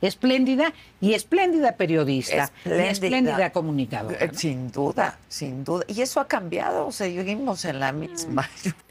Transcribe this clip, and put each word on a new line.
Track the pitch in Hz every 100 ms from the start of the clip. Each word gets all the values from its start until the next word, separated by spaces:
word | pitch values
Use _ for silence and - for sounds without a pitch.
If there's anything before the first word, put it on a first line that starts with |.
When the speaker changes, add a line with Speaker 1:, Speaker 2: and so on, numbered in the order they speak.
Speaker 1:
Espléndida | 196 - 254 262 262 262 320 - - _
y | 190
espléndida | 214 - 349 370 330 269 -
periodista. | 175 160 143 135 123
Y | 156
Speaker 2:
Espléndida. | 143 - 180 170 185
Speaker 1:
espléndida | 196 190 254 254 147 180
comunicadora, | 180 160 147 127 110 107 120
Speaker 2:
Eh, | 165
Speaker 1:
¿no? |
Speaker 2:
sin | - 160 127 127
duda, | 135 139 - 190 - -
sin | - 147 131
duda. | 139 175 -
Y | 208
eso | 262 -
ha | 277
cambiado, | 262 180 175 - - -
seguimos | 226 190 175 185 208 269 190 180
en | 135
la | 135
misma. | 143 160 - 165 127 - - 190 - _